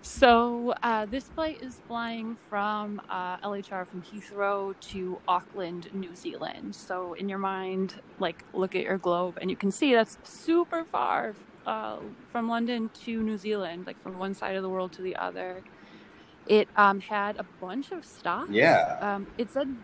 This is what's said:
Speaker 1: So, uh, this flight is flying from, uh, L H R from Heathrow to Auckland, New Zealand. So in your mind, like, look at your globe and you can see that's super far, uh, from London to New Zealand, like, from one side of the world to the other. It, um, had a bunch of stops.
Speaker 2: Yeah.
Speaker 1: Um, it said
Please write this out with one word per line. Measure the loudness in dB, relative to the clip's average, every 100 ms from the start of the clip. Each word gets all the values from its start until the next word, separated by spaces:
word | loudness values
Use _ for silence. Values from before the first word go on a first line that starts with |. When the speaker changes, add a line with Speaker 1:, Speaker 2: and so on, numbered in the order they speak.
Speaker 1:
So, | -10 6 8 8 6 0 -2 0
uh, | 0 0 0
this | -6 -8
flight | -4 -4 -4
is | -12 -14 -8
flying | -6 -4 -6 -8 -10 -4
from, | -2 0 -2 -4 -8 -6
uh, | -6 -4 -6
L | -4
H | -6 -6
R | -8
from | -8 -10
Heathrow | -12 -14 -12 0 0 2 -2 -8 -10
to | -6 -6 -4 2
Auckland, | 2 2 -6 -6 -6 -8
New | -8 -8
Zealand. | -8 -10 -6 -8 -8 -10
So | -12 -8 -6 -6
in | -6 -4
your | -2
mind, | -2 -2 -2 -2 -2 -4 -18 -4
like, | -4 -4 -8
look | -2 0
at | 0
your | 0 0
globe | 2 2 0 -2
and | -4
you | 0
can | 0
see | 2 6
that's | 6 4 -2
super | -16 -8 4 4 4 -2
far, | -2 0 2 2 0 -8 -18 -10 -4
uh, | -4 -4 -8 -10 -14 -8
from | -4 0
London | 0 0 0 -4 -6
to | -6 -2
New | 0 -2
Zealand, | -2 -2 -2 -6 -10
like, | -12
from | -12 -6
one | -6
side | -4 -2 -2
of |
the | -2
world | -2 -4
to | -6
the | -6 -4
other. | -4 -4 -8 -10 -16 -20 -20 -20 -20 -20 -20 -20 4
It, | 4 6 6
um, | 6 6
had | -2 -2 -2 -4
a | -10 -10
bunch | -8 -6 -6
of | -10
stops. | -10 -8 -4 -2 2
Speaker 2:
Yeah. | 6 8 8 4 0
Speaker 1:
Um, | -2 -4 -6 -6
it | -4
said | -2 -4 -6